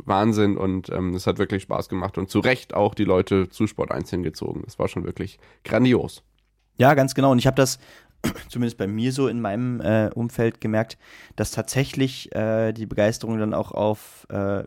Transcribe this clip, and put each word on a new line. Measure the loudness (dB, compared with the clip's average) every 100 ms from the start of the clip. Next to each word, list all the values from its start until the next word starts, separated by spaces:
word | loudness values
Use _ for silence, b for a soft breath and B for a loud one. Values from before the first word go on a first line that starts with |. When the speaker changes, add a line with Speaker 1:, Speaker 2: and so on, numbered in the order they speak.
| 0
Speaker 1:
Wahnsinn | 2 4 4 2 2
und, | -2 -2 -4
ähm, | -4 -4
es | -2 -2
hat | -2
wirklich | -2 -2
Spaß | -4 -6 -4
gemacht | -6 -4 -6
und | 0
zu | 2
Recht | 2 0 -2
auch | 0 0
die | 0
Leute | 2 2 4 2 0
zu | -2 -4
Sport | -2 -4
eins | -4 -4
hingezogen. | -4 -6 -6 -8 -8
Das | -12 -4
war | -4
schon | -4
wirklich | -8 -8 -10 -12 b b
grandios. | -2 2 4 4 0 -10 _ _ _ _ _ 4
Speaker 2:
Ja, | 6
ganz | 6 2
genau. | 4 4
Und | 6
ich | 4
hab | 4
das | 2 0 b b b _
<clears throat> | -6 -6 -10
zumindest | -4 -4 -2
bei | -4
mir | 0 -2
so | 2 0
in | 0
meinem, | -2 -2 -2 -2
äh, | 2 2 2
Umfeld | -2 -4 0 -2 0
gemerkt, | -2 -2 -2 -8 B B B -4
dass | -4
tatsächlich, | -4 -4 -2 -2 -2 -2 -4 -8
äh, | -4 0 0 0
die | -4 -6
Begeisterung | 2 2 0 -4 -2
dann | -2
auch | -2 -4
auf, | -2 0 -2 -8 -20 -10
äh, | -4 -4 -4